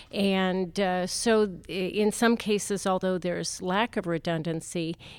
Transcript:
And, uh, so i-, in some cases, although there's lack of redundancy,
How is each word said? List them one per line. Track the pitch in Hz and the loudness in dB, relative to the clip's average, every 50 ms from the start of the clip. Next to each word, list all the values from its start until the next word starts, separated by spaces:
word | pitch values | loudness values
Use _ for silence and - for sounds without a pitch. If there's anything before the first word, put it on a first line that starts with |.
| - - | -16 -8
And, | - 208 196 196 190 190 190 185 180 185 185 170 - 202 | -2 0 2 2 2 2 2 2 2 0 -2 -2 0 0
uh, | 202 185 180 180 180 175 | 0 2 2 0 0 -2
so | - - - 240 220 214 214 202 175 - - - | -4 -2 2 4 4 4 4 2 -2 -8 -10 -8
i-, | |
in | - 196 190 180 - 202 214 214 | -4 -4 -4 -2 0 2 2 2
some | 208 - 240 226 233 | 2 4 4 4 4
cases, | 226 - 220 214 196 - - 202 185 - | 2 2 0 0 0 0 -2 -4 -2 0
although | 196 185 185 - 185 185 180 | 0 0 2 2 0 0 0
there's | 165 180 175 170 165 - - - | -2 -2 -2 -2 -4 -6 -6 -6
lack | 185 180 180 202 233 247 - | -2 0 2 2 2 0 0
of | 220 190 | -4 -2
redundancy, | 170 170 160 - 175 165 165 151 175 160 165 - - - 175 165 160 170 - - - - | -2 -2 -2 0 -2 -2 -2 -2 -2 -4 -4 -6 -6 -6 -4 -4 -4 -6 -8 -12 -20 -20